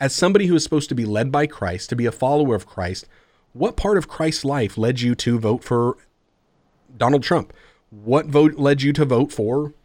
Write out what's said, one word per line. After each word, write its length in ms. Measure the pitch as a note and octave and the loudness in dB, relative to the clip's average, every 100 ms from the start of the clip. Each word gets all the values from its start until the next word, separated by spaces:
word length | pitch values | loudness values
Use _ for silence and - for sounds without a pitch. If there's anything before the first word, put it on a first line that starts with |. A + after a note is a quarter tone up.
As 120 | C#3 | -4
somebody 340 | - F3 G3+ F#3 | 0 2 4 4
who 100 | E3+ | 2
is 80 | |
supposed 240 | - D3+ C#3+ | 2 -2 -2
to 60 | |
be 100 | B2 | -4
led 260 | A2 G#2 C3 | -2 0 0
by 160 | C#3+ D3+ | 0 -2
Christ, 420 | - F#2+ F2+ - | -4 -6 -6 -6
to 60 | A#2+ | -4
be 100 | A#2+ | -2
a 60 | |
follower 420 | - C3 D3 C#3+ | -2 0 2 2
of 120 | G#2+ - | 0 -4
Christ, 400 | - F2+ G2 - _ _ _ _ | -8 -8 -8 -14 _ _ _ _
what 240 | A#2+ F#3+ - | -6 -6 -2
part 200 | G3 G3+ | 0 0
of 120 | - | -2
Christ's 360 | - D#3+ D#3 | -4 -4 -2
life 320 | C3+ C#3 G#2+ - | -2 -2 -2 -2
led 240 | A2+ B2+ | -2 0
you 140 | A#2+ | 0
to 240 | A#2+ - A#2+ | -2 0 0
vote 240 | A2 A#2+ | 0 -2
for 340 | - A#2+ A#2+ - _ _ _ _ _ _ _ _ _ B2 | -2 -2 0 -4 _ _ _ _ _ _ _ _ _ -2
Donald 260 | A#2+ C#3+ | 2 2
Trump? 300 | A#2+ F3 - - _ _ _ | 2 -2 -2 -12 _ _ _
What 360 | G#2+ G#2+ C#3 D#3 | -12 0 0 2
vote 320 | D3 D#3 D3 | 4 4 4
led 240 | C#3 C#3+ | 2 2
you 100 | C#3 | 2
to 120 | C#3+ | 2
vote 280 | D3 A#2+ - | 2 2 0
for 400 | - G#2+ C3 D3+ - | -2 -2 -2 -4 -10